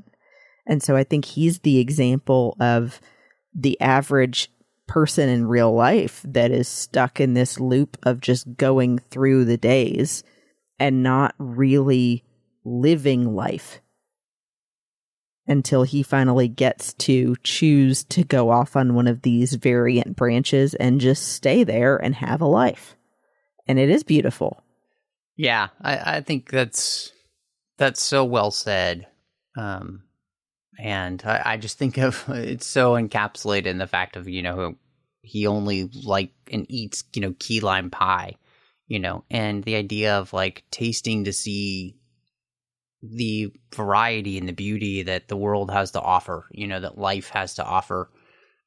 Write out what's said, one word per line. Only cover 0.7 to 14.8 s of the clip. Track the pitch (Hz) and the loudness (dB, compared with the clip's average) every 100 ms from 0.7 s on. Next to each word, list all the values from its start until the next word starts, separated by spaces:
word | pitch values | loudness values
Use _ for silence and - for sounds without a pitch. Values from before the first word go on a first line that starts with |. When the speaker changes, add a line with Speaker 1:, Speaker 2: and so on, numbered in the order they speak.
| 147 | 0
Speaker 1:
so | - 135 | 2 2
I | |
think | 135 147 - | 2 -2 -2
he's | 147 165 175 | 0 0 2
the | 156 131 | 4 4
example | 123 151 123 135 - 131 120 - | 4 2 2 2 2 2 2 0
of | 120 117 117 - _ _ _ _ _ | 2 2 0 -6 _ _ _ _ _
the | 170 135 - | -4 -2 0
average | 127 135 135 139 127 123 - _ _ _ - | 2 2 2 2 2 0 -6 _ _ _ -4
person | 165 151 - 135 | 0 2 2 2
in | 123 113 | 2 2
real | 120 117 | 4 4
life | 117 123 214 - - 143 | 4 4 4 0 -6 -4
that | 131 120 | 0 2
is | 123 120 | 2 -2
stuck | - - 135 127 - | -6 -4 0 0 2
in | 131 123 | 2 2
this | 123 - | 0 0
loop | 131 127 147 - | 0 2 0 -2
of | 123 123 | -2 0
just | - 123 127 120 | 0 -2 -4 -2
going | 135 131 123 123 | 2 4 2 0
through | - 131 135 131 120 | -4 0 4 4 4
the | 120 | 2
days | 117 131 120 - 143 - - _ _ _ _ - | 4 2 2 0 -2 -4 -12 _ _ _ _ -2
and | 139 131 | 0 2
not | 127 131 139 - | 2 4 2 -2
really | 131 120 135 139 135 127 123 120 - _ _ _ 117 | -6 0 4 4 4 4 4 0 -4 _ _ _ -8
living | 120 143 165 139 127 120 98 | 0 2 2 2 2 2 0
life | - - - - _ _ _ _ _ _ _ _ _ _ | -4 -6 -10 -20 _ _ _ _ _ _ _ _ _ _